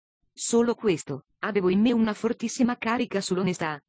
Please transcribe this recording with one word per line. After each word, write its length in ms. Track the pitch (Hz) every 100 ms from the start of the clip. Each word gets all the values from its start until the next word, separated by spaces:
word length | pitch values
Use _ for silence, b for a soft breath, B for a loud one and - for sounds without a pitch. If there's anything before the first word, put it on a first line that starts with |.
| _ _ _
Solo 420 | - - 233 233
questo, 520 | 226 220 160 - 143 - _
avevo 280 | 196 208 185
in 120 | 190
me 120 | 226
una 200 | 240 226
fortissima 640 | 208 226 247 233 - 240 247
carica 440 | 226 240 247 196
sull'onestà, 600 | 196 180 190 175 160 147